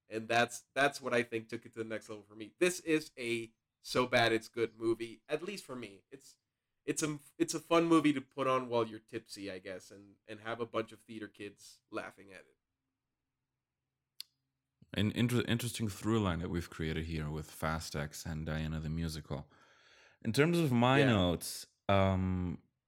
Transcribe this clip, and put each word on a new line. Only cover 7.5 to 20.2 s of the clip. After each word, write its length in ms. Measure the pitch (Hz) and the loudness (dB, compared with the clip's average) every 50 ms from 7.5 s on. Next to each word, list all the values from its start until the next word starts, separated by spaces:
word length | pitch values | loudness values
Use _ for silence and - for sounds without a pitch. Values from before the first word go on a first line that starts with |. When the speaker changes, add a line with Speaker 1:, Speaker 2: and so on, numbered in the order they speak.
| 165 | -2
Speaker 1:
a 60 | 151 | -6
fun 260 | - - 170 170 170 | 0 2 4 4 6
movie 280 | 165 165 160 143 151 143 | 6 6 6 6 4 2
to 80 | 135 | 2
put 260 | 135 - _ 139 135 | -4 -8 _ -2 0
on 200 | 131 131 131 127 | 2 2 0 0
while 180 | 120 120 117 113 | 0 2 0 0
you're 140 | 110 110 110 | 0 -4 -10
tipsy, 520 | - _ 120 110 - - - 104 98 98 | -14 _ -12 -12 -10 -10 -12 -10 -10 -10
I 80 | 92 92 | -10 -10
guess, 320 | 95 98 92 92 - - | -10 -12 -12 -12 -14 -18
and, 240 | 107 98 101 101 95 _ _ | -20 -20 -20 -20 -20 _ _
and 120 | 107 110 101 | -16 -16 -12
have 180 | 107 113 117 117 | -8 -8 -6 -6
a 60 | 120 | -6
bunch 260 | - - 113 113 - | -4 -2 -4 -4 -4
of 80 | 113 101 | -10 -18
theater 260 | _ - 113 107 107 | _ -14 -12 -12 -12
kids 520 | 101 - - 104 104 101 _ - - - _ _ _ | -12 -12 -14 -14 -14 -14 _ -20 -20 -20 _ _ _
laughing 400 | 107 107 90 92 - 98 98 98 | -10 -10 -10 -10 -16 -20 -20 -20
at 100 | 92 82 | -20 -20
it. 140 | 71 67 65 _ _ _ _ _ _ _ _ _ _ _ _ _ _ _ _ _ _ _ _ _ _ _ _ _ _ _ _ _ _ _ _ - - - _ _ _ _ _ _ _ _ _ _ _ _ - | -20 _ _ _ _ _ _ _ _ _ _ _ _ _ _ _ _ _ _ _ _ _ _ _ _ _ _ _ _ _ _ _ _ _ _ -20 -20 -20 _ _ _ _ _ _ _ _ _ _ _ _ -2
Speaker 2:
An 160 | - 104 104 | 0 0 0
inter-, 320 | - - 120 120 120 117 - | 2 0 0 2 2 0 2
interesting 400 | - 117 117 120 117 - - 113 104 | 2 0 -2 -2 -6 -4 -4 -4 -4
through 300 | 95 - - 107 113 110 | -4 -4 -2 0 2 2
line 200 | 104 92 82 85 | 2 2 0 0
that 100 | 87 90 | -2 -2
we've 200 | 87 87 82 - | -2 -4 -4 -6
created 360 | - - 80 78 78 80 82 | -6 -6 -4 -2 -2 -4 -4
here 240 | 82 82 78 78 76 | -4 -4 -4 -4 -4
with 200 | 78 78 76 - | -6 -8 -8 -10
Fast 460 | - - 82 78 80 80 - - - | -8 -4 -4 -2 -2 -4 -6 -6 -6
X 300 | 76 71 73 - - - | -6 -6 -6 -10 -10 -10
and 200 | 85 78 78 78 | -8 -8 -6 -6
Diana 340 | 80 78 78 78 78 80 80 | -4 -4 -4 -4 -4 -4 -4
the 100 | 78 76 | -4 -4
Musical. 580 | 78 82 82 80 78 78 - - 69 69 - - _ _ _ _ _ _ _ _ - - - - _ _ | -4 -4 -4 -4 -6 -8 -8 -8 -8 -8 -8 -12 _ _ _ _ _ _ _ _ -20 -20 -20 -20 _ _